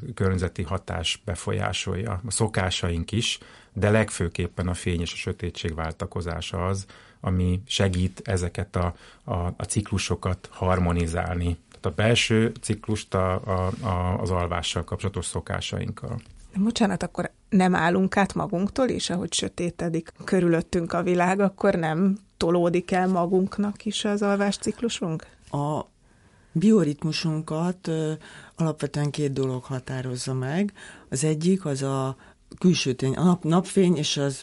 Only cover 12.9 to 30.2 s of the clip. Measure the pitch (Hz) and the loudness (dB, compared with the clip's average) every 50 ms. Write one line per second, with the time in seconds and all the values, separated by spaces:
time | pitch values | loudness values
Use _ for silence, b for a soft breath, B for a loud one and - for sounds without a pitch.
12.9 | 107 104 - - - 95 95 92 92 98 - 104 95 92 92 92 - - - 98 | -4 -4 -4 -2 0 0 2 2 0 -2 -2 -2 0 0 0 0 -2 -2 -2 -2
13.9 | 90 90 90 90 92 - 101 90 92 87 87 85 87 87 - - - 87 80 - | 0 0 0 0 0 0 0 0 0 0 0 0 -2 -2 -2 -2 -4 -4 -4 -4
14.9 | - - - 95 - 113 - - - 90 - - 95 95 - - - 95 92 95 | -6 -4 -4 -4 -4 -4 -6 -6 -6 -6 -6 -4 -6 -6 -4 -4 -4 -4 -4 -6
15.9 | 95 - - - - - - - - - - - - 190 202 226 - - 233 208 | -8 -8 -8 -8 -8 -8 -10 -14 -20 -20 -16 -8 -2 0 0 0 2 2 2 2
16.9 | 180 - 180 - - - 175 - _ _ _ - 214 185 185 185 180 170 160 175 | 2 0 -4 -6 -4 -6 -6 -6 _ _ _ 2 4 4 6 6 4 4 4 4
17.9 | 180 190 190 - - 202 190 190 - 170 156 - 175 175 202 - - 277 254 233 | 4 4 2 2 2 2 2 2 0 -4 -4 -2 -2 -2 -2 -2 0 0 0 0
18.9 | - - - - 170 180 - 175 - - - - - - 175 175 - - 170 170 | 0 -2 -2 -4 -4 -4 -4 -2 -4 -4 -4 -4 -4 -4 -6 -4 -4 -4 -4 -2
19.9 | 160 165 165 - - - - - 202 185 175 170 165 165 165 - - 175 170 170 | -2 -4 -4 -6 -14 -10 -4 0 2 4 4 6 4 4 2 0 -2 -2 -2 0
20.9 | - 170 165 175 180 180 175 185 190 202 202 190 196 - - 196 196 180 165 156 | -2 -2 0 2 2 4 4 4 4 4 2 2 2 2 2 2 4 4 2 0
21.9 | 156 165 196 190 196 - - _ _ - - 165 175 175 170 175 165 175 180 - | 2 2 4 2 2 0 -4 _ _ -2 2 4 4 4 4 4 2 2 0 2
22.9 | 190 185 185 185 185 170 175 180 196 185 190 196 - - 202 208 202 - - 214 | 2 2 2 2 2 2 2 4 4 2 2 2 0 -2 -2 -2 -4 -6 -6 -6
23.9 | - - - 208 208 202 202 202 202 202 202 202 196 - - 220 - - 247 226 | -4 -2 -2 0 0 2 2 2 2 2 2 0 0 -2 -2 -4 -4 -2 -4 -4
24.9 | - - 214 165 160 - - - - - - - - 143 143 151 151 123 - _ | -4 -2 -4 -4 -4 -6 -8 -12 -20 -20 -12 -6 -4 -2 -2 0 -2 -4 -6 _
25.9 | _ _ b b b b b b b b b b b 165 190 220 220 202 160 147 | _ _ b b b b b b b b b b b 4 6 6 8 6 6 4
26.9 | 143 - - 156 151 - - 160 156 156 156 - 151 156 170 180 180 185 - 170 | 0 -2 -2 -2 -2 0 -2 -2 -2 -2 -4 -4 -2 -2 -2 -2 -2 -4 -4 -4
27.9 | 160 160 156 156 156 156 B B B B B B B - 165 156 151 - 165 143 | -2 -2 -2 -2 -4 -6 B B B B B B B 0 0 0 0 -2 -4 -2
28.9 | - 147 147 147 - 151 147 139 135 135 135 131 127 127 - - 135 127 - - | -2 0 -2 -2 0 -2 -2 -2 0 0 -2 -2 -2 -4 -6 -6 -8 -8 -6 -6
29.9 | 131 131 127 127 123 123 | -8 -6 -6 -6 -6 -6